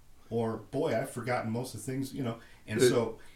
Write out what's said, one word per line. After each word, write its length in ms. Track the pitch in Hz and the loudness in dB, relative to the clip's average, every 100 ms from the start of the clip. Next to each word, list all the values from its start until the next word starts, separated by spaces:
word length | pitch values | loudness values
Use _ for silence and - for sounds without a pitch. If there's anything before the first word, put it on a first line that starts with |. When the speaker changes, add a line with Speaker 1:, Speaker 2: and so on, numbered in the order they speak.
| - - - | -20 -20 -4
Speaker 1:
or, 280 | 117 113 110 - | 0 0 -2 -4
"Boy, 260 | 135 160 - | 0 2 2
I've 120 | - | 0
forgotten 400 | - 117 120 113 | -4 -2 0 0
most 220 | 113 127 | -2 -4
of 60 | 104 | -8
the 80 | - | -6
things," 220 | 131 135 | -4 -4
you 80 | - | -2
know. 140 | 123 117 - - - | -4 -4 -10 -20 -4
And 140 | 107 | 6
Speaker 2:
It 80 | 127 | 6
Speaker 1:
so 300 | 120 113 - - | 6 2 -4 -14